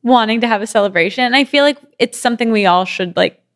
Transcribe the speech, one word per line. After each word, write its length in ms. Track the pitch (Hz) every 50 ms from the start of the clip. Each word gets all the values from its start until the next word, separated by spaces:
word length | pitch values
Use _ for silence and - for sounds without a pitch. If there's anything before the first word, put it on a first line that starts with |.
| -
wanting 360 | 240 254 240 220 214 220 233
to 40 | 233
have 160 | 233 226 202
a 40 | 208 220
celebration. 560 | - 220 202 202 196 170 165 196 185 - 254
And 100 | 240 240
I 80 | 277
feel 220 | 277 - - 285 285
like 140 | 294 285 285 - _ _ _
it's 180 | - - -
something 360 | - - 240 240 226 247 226
we 140 | 220 214 202
all 180 | 185 175 180 190
should, 320 | 185 - - 190 175 175
like, 260 | - 185 185 _ _ _ _ _